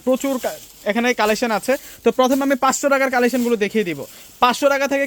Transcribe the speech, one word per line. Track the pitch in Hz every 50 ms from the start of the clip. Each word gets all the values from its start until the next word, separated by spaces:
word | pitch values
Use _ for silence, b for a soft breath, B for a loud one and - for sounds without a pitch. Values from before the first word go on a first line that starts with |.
| - 247
প্রচুর | 262 247 - 277 269 247 -
কা-, | 208 160 156 - - - - - 202
এখানে | 196 233 233 247 240 -
কালেকশন | 214 214 220 - 254 233 220 190
আছে। | - - 262 294 B B B B -
তো | 233 220 -
প্রথমে | 254 247 277 269 277 269
আমি | 277 254 277
পাঁচশো | 262 247 - - 285 277
টাকার | 269 269 262 254
কালেকশনগুলো | 247 247 240 247 254 240 240 240 202 208
দেখিয়ে | 196 - 220 202 175
দিব। | 156 139 113 B B B B B - - 247
পাঁচশো | 247 226 - 294 277 277
টাকা | 269 277 262
থেকে | 277 277 277